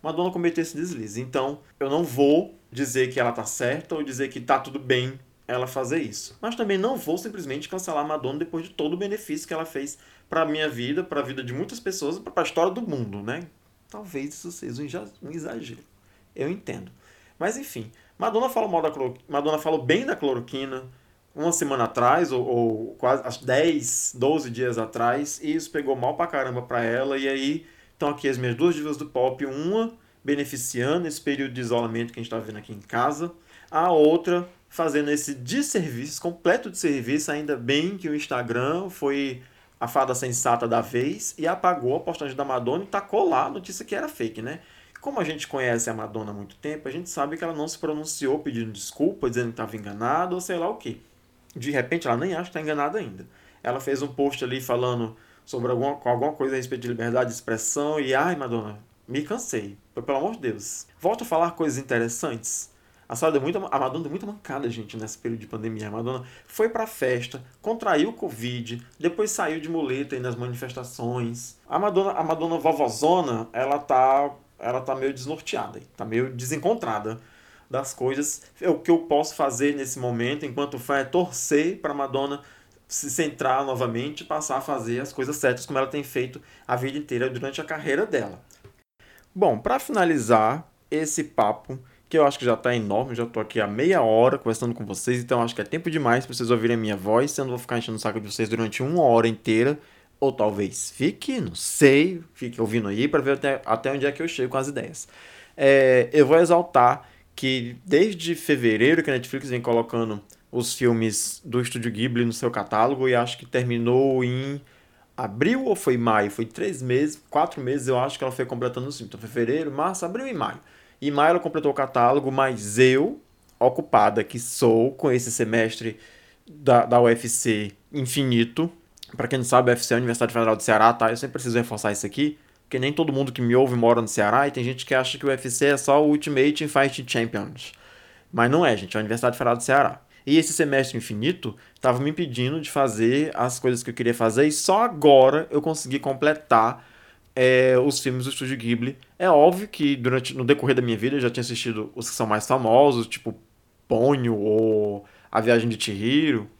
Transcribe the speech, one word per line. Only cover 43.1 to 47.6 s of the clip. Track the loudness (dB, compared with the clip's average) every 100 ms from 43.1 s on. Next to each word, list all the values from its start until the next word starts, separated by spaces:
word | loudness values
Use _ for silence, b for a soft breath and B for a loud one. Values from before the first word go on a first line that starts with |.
| 0 2
lá | 2 0
a |
notícia | -6 -12 -14
que | -8
era | -8 -8
fake, | -6 -8 -6
né? | -12 -12 B B B B
Como | -8 -4
a |
gente | -4 -6 -6
conhece | -2 0 0 -2
a |
Madonna | -6 -8 -8 -8
há |
muito | -10 -14 -12
tempo, | -10 -10 -10
a |
gente | -10 -10
sabe | -4 -4 -4
que |
ela | -6
não | -6